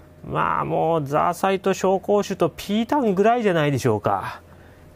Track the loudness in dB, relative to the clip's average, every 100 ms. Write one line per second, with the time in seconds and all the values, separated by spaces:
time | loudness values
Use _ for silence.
0 | -20 -18 -6 -2 0 0 -2 0 0 0
1 | 0 0 0 0 0 0 0 0 0 0
2 | 2 0 0 0 -2 -2 -4 -2 0 0
3 | 2 2 2 2 2 2 2 0 0 0
4 | 0 -2 -4 -12 -18 -20 -20 -20 -10